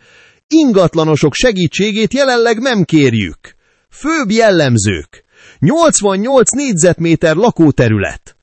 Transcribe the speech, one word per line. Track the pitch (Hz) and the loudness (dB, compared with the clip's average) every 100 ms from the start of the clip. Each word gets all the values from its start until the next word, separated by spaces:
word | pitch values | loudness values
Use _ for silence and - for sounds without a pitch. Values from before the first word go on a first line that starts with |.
| _ _ _ _ _ | _ _ _ _ _
Ingatlanosok | 311 285 196 170 165 156 151 151 | 0 2 2 2 0 0 0 0
segítségét | - 254 185 170 - 208 208 220 | 0 -2 0 -2 -2 -4 -2 -2
jelenleg | 262 269 240 233 226 | 0 0 0 0 -2
nem | 269 220 | -2 -2
kérjük. | 165 156 135 117 90 - - _ _ _ _ | 0 2 2 0 -4 -10 -20 _ _ _ _
Főbb | - 285 320 214 | -10 -4 -4 -2
jellemzők: | 220 220 175 139 117 101 85 - - _ _ - _ | 0 2 2 2 0 0 -6 -10 -20 _ _ -20 _
nyolcvannyolc | 151 320 320 - 202 190 226 269 214 | -2 2 0 0 -2 -2 0 2 2
négyzetméter | 254 277 175 180 160 165 160 170 156 | -2 -4 0 0 2 0 0 0 0
lakóterület, | 226 - 156 - 120 104 90 - - _ | 0 2 2 2 0 0 -4 -8 -20 _